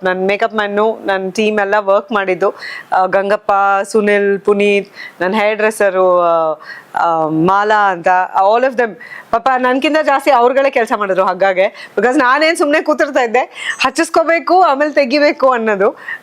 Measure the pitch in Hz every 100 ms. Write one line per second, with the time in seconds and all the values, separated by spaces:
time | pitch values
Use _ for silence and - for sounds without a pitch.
0 | 185 185 190 202 226 214 202 208 220 220
1 | - 190 190 185 214 214 196 214 196 202
2 | 196 208 190 175 196 - - - - 185
3 | 185 196 196 208 - 196 196 196 214 220
4 | 208 202 202 196 208 202 202 202 202 -
5 | - - 185 214 208 214 214 220 202 185
6 | 185 180 170 165 160 151 - - - -
7 | 175 160 156 156 175 196 208 214 202 175
8 | 185 180 185 - 196 233 262 233 233 165
9 | - - - 226 262 254 254 262 302 311
10 | 285 269 294 254 240 269 277 247 220 220
11 | 196 185 185 180 196 185 202 - - -
12 | 233 285 247 285 320 339 294 311 302 302
13 | 294 269 240 233 311 - - - 262 269
14 | 320 339 311 330 - 359 339 269 302 294
15 | 262 294 294 339 262 240 220 196 208 -
16 | - -